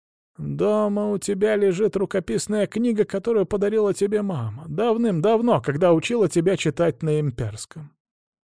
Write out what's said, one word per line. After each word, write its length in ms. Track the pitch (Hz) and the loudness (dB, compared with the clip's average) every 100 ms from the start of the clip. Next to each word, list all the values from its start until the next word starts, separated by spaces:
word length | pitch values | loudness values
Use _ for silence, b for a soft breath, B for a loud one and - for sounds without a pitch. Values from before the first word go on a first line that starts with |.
| _ _ _ - | _ _ _ -12
«Дома 720 | 147 143 190 214 208 202 208 | -8 -2 0 0 0 -2 -2
у 80 | 202 | -4
тебя 380 | - 196 214 208 | -4 -2 0 2
лежит 400 | 202 180 214 - | 2 2 0 0
рукописная 720 | 190 190 165 220 - 214 196 | -2 -4 -2 -4 -2 -2 -2
книга, 380 | 220 240 214 | 0 0 0
которую 420 | 208 196 214 226 180 | 0 -2 0 0 0
подарила 460 | 208 202 220 208 | 0 0 2 0
тебе 300 | 185 202 208 | 0 0 0
мама. 420 | 202 160 113 113 160 | -2 -4 -6 -8 -8
Давным-давно, 920 | 151 233 226 233 170 196 226 240 170 | -2 0 2 2 2 2 2 4 2
когда 320 | 117 143 180 | 0 2 4
учила 360 | 165 - 240 190 | 4 2 2 2
тебя 280 | 175 165 185 | 2 2 2
читать 460 | 160 143 170 - | 0 0 0 0
на 180 | 160 151 | -2 0
имперском. 720 | 147 117 113 104 - 160 147 _ _ _ _ _ | 0 -2 -6 -8 -14 -16 -18 _ _ _ _ _